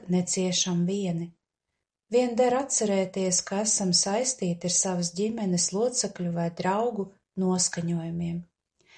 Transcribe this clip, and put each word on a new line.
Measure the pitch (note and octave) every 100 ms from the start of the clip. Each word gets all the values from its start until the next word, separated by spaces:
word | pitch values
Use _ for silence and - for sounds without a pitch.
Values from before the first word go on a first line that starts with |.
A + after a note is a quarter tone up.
| -
neciešam | F3+ F3+ - F#3 F3+ F#3 F3 F3
vieni. | G3+ F#3 E3 E3+ - _ _ _ _ _ _ -
Vien | A#3+ B3 A#3
der | B3+
atcerēties, | B3+ C#4 - G#3+ G3 F#3 F#3+ F#3 F3+
ka | - G3
esam | G#3+ - F#3+
saistīti | F3 G3 G#3 B3+ - F3 F3 F3+
ar | -
savas | G3 F3+ E3+
ģimenes | F3 A3 A#3 G3 F3 -
locekļu | F#3+ B3 B3 - - F3
vai | E3+ E3+
draugu | E3+ F#3 G3+ A#3+ G#3 F#3+ - _ -
noskaņojumiem. | F#3 F#3 - - E3+ E3+ E3 E3+ E3+ E3+ E3+ _ _ _ _